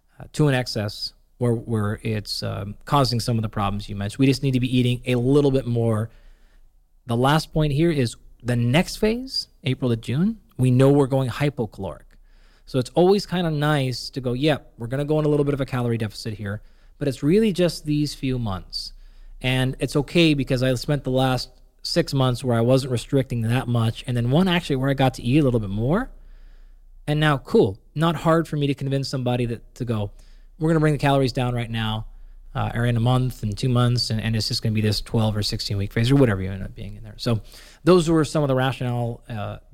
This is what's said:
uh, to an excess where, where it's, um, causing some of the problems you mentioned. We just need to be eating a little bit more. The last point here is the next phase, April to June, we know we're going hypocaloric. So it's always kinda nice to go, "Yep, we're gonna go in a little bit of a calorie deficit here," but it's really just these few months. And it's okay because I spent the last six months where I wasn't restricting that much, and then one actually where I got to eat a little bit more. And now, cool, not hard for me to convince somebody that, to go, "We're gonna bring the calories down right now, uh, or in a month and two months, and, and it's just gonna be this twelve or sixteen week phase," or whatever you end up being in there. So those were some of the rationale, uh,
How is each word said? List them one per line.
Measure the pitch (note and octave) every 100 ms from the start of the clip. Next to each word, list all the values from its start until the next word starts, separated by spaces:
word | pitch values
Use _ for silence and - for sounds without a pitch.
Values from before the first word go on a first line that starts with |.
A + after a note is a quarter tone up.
| _ -
uh, | -
to | - D3+
an | B2+
excess | B2 A2+ G#2 - - - _ -
where, | A#2+
where | A#2 A2+ A2 G#2 A2
it's, | A2+ G#2+ - -
um, | G#2+ G2+ G#2 - -
causing | C#3+ A#2+ A#2
some | - A2+
of |
the | A2
problems | - G2+ G#2 G#2+
you | G2+
mentioned. | G2+ -
We | C3+
just | B2+
need | C#3
to | B2+
be | B2+ B2
eating | B2 B2 B2+
a | B2
little | B2 D3 C#3+
bit | C3 A#2+
more. | A#2 A#2 G#2+ A2+ - - - _ - - _ _ _ -
The | A#2+
last | C3 D#3 -
point | D#3+ D3+
here | C#3 E3+
is | D3 A#2+ - - -
the | A#2 A#2+
next | A#2+ D3 F3+ -
phase, | G#3+ A#3+ C4 - - _
April | - C3 B2+
to | A2+
June, | A2+ C3 G#3 A3 _ -
we | B2+
know | B2+ C3+
we're | C#3+ C3
going | C3+ C3
hypocaloric. | - D3 C3 A2 - F#2+ - - - - - - _ -
So | C3
it's | A#2+
always | D3+ F3+ G3+ -
kinda | F3 E3+
nice | D3 D3 D3+ C3 A#2 -
to | C3+
go, | B2
"Yep, | B2 D3+ C3 - -
we're | A2+
gonna | C3+ D3
go | D#3
in | D3+
a |
little | D3
bit | C#3+
of | C#3
a | C3
calorie | B2 A#2+ A2+
deficit | G#2+ - A#2 G2+
here," | G#2 G#2 - - - -
but | C#3+
it's | A#2+
really | C#3+ G3+ A3+
just | F3 F3 - D3+
these | D3 D3
few | - C3 B2+
months. | A2 F#2 - - - - - - - -
And | B2+ C3 C3 C3
it's | C3 D3
okay | C3 F3 E3
because | C#3+ B2 B2+
I | C3 B2
spent | - D3
the | C3
last | B2+ C3 B2+ - - - _
six | - E3+ E3
months | C3+ C3 A#2+
where | B2+ A#2
I |
wasn't | A#2 C3 C3
restricting | B2 - C3+ B2+ A#2+
that | A2+ B2+ B2
much, | A#2 A2 - -
and | A#2+
then | A#2+
one | D3 F#3+
actually | F3 - C3+
where | C3+
I |
got | C#3 C3 -
to |
eat | A#2+ D3
a |
little | C3+ A#2
bit | G2+
more. | G#2 A#2+ G3 C4 - - - - - - - - - -
And | D3+
now, | D#3 C3+
cool, | - E3+ A#2+ F#2+ - D3
not | E3 D#3
hard | E3+ E3 D#3
for | D3
me | C#3+
to |
convince | C#3 C3+ C#3 C3+
somebody | C3+ B2 B2 A#2
that, | A2+ - -
to |
go, | A#2+ A2 G#2+ - - - - -
"We're | D#3+
gonna | D#3+
bring | D3+
the | D3
calories | C#3+ C#3 C3
down | C3+ B2
right | A#2+ A2+
now, | A2+ A2 A2 - - - - - B2
uh, | G#2+
or | A#2 A#2+
in | A#2
a |
month | A#2+ B2+ B2+ -
and | G#2+ G#2
two | C3
months, | B2 B2 A#2+ G#2
and, | A2
and | A2 A2
it's | -
just | A#2+
gonna | A2+
be | G#2+
this | G#2+ -
twelve | - A#2 A2 G#2+
or |
sixteen | G#2 A2 - G2+
week | G2+
phase," | A2+ A#2+
or | C#3+
whatever | B2 F#2+
you | F#2
end | F#2+
up | G2
being | - G2+ G#2+
in |
there. | A2 -
So | B2 G#2+ - - - -
those | D#3 F3+ D#3+
were | D#3+
some | D3 D#3+
of | C#3+
the | B2+
rationale, | C3+ - B2 A#2+ A#2 A#2+ -
uh, | A2 G#2 G#2+ -